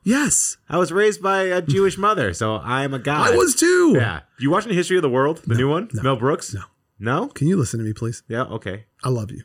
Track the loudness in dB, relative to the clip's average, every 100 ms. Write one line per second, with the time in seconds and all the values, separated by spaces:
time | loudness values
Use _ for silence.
0 | 0 2 2 0 -2 -6 -4 -2 0 2
1 | 2 0 0 0 0 0 0 2 2 2
2 | 0 2 -2 -2 -2 -4 -4 -4 -2 -4
3 | -2 0 2 4 4 4 4 4 4 4
4 | 2 -4 -12 -4 0 0 0 -2 2 2
5 | 2 2 0 -2 -2 0 2 0 -2 -4
6 | -2 0 0 -2 -4 -12 -12 _ _ -8
7 | -4 -2 -4 -2 0 2 0 -4 -6 -4
8 | -6 -8 -8 -6 -6 -8 -8 -10 -14 _
9 | -4 -4 -6 -12